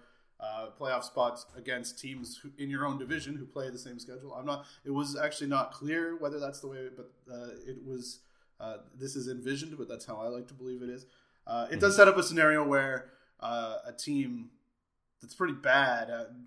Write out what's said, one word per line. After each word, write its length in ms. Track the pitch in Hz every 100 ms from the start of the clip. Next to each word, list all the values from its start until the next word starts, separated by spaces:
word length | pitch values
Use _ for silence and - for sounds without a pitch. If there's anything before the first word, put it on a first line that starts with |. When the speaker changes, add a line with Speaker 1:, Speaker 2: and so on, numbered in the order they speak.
| - _ _ -
Speaker 1:
uh, 300 | 107 110 110 -
playoff 240 | 131 123
spots 420 | - 139 120 120 - 127
against 440 | 127 123 117 -
teams 380 | 131 131 117 -
who, 120 | 143 143
in 100 | 139
your 140 | 135
own 140 | 143 135
division 380 | 135 156 135 147
who 100 | 127
play 240 | 143 131
the 80 | 123
same 220 | 127 120
schedule. 340 | - 131 139
I'm 120 | 123 143
not, 200 | 143 - -
it 60 | 139
was 260 | 139 139 143
actually 300 | 151 - 139
not 240 | 139 -
clear 460 | - 147 165 165 165
whether 240 | 143 147
that's 180 | 139 139
the 80 | 139
way, 220 | 135 131 127
but, 160 | 120 _ 127
uh, 180 | 120 120 -
it 220 | 131 123 131
was, 320 | 127 120 - _ _ _ -
uh, 200 | 110 107 - 131
this 160 | 135
is 140 | 139 123
envisioned, 500 | 123 127 139 156 143
but 100 | 113
that's 160 | 113
how 120 | - 110
I 100 | 117
like 220 | 123 123
to 60 |
believe 280 | 131 127 123
it 60 | 123
is. 180 | 127 135 _ _ _ -
Uh, 200 | 117 120
it 80 | 165
does 120 | 202
Speaker 2:
Mm-hmm. 40 | 208
Speaker 1:
set 100 | 196
up 80 | 185
a 60 |
scenario 420 | 170 165 151 151 143
where, 440 | 139 135 127 - - _ -
uh, 380 | 113 117 113 - 123
a 60 |
team 580 | 117 147 143 123 120 113 _ _ _ _ _ _ _
that's 140 | -
pretty 200 | - 175
bad, 540 | 135 131 135 135 117 113
uh, 140 | 117 113 123